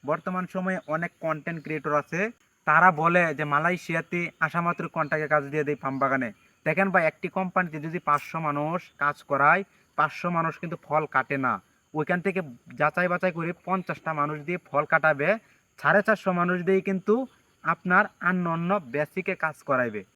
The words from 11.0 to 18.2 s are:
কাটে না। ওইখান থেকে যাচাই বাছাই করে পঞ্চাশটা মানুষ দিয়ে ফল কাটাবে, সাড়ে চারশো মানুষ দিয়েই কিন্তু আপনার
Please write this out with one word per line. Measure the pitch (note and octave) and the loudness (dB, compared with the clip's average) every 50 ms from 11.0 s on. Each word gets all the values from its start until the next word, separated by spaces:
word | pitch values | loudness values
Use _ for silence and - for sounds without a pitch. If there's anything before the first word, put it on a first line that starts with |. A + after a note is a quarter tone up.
| D#3 | 0
কাটে | C#3+ - C3+ C3 _ D3+ C#3 | 2 0 -2 0 _ -2 0
না। | C3 B2+ A2 G2 _ _ _ _ _ _ - | 0 0 0 -2 _ _ _ _ _ _ -4
ওইখান | D#3 D3+ - F3+ F3+ | -4 -2 0 -2 -2
থেকে | D#3+ G3 F#3+ F#3+ F3+ D3 A#2+ - _ - - | 0 -2 -2 -2 -6 -6 -12 -18 _ -20 -4
যাচাই | C3 D3 D3+ - - F3+ F3+ | 0 0 0 2 0 0 0
বাছাই | F3 F3 - F#3 E3 | 0 0 0 -2 -2
করে | E3+ E3 E3 F3 _ _ | -2 -6 -6 -6 _ _
পঞ্চাশটা | - F#3 F#3+ F3+ - D#3+ - _ D#3+ D#3+ | -4 -4 -4 -2 -6 -8 -6 _ -6 -2
মানুষ | D3+ D3 D3 D#3 D3+ | -2 -2 -2 -2 -6
দিয়ে | D3 D3 F3 F3+ | -6 -6 -6 -8
ফল | _ - - C#3+ D3+ | _ -2 -2 -2 0
কাটাবে, | - - D#3+ - D#3 D#3 C3+ C#3+ E3 G#3 A3+ _ _ _ _ _ _ _ - - | 2 2 2 4 2 2 2 2 0 0 0 _ _ _ _ _ _ _ -2 0
সাড়ে | C#3+ E3 G3+ G3 | 4 4 4 4
চারশো | - A3 F#3+ - G3 F#3 | 4 0 0 2 -2 0
মানুষ | F3 F3 F3 F3+ F3+ F3 | 2 2 0 0 -2 0
দিয়েই | E3+ F#3+ F#3+ | 2 2 2
কিন্তু | F#3 G3 G3 F#3 - - G#3 A#3+ C4+ A#3+ _ _ _ _ _ _ - | 2 0 -4 -2 0 0 0 0 0 -6 _ _ _ _ _ _ -4
আপনার | - E3+ - _ F#3 F3+ F#3+ G#3+ - _ _ | -4 -4 -2 _ 2 4 4 4 2 _ _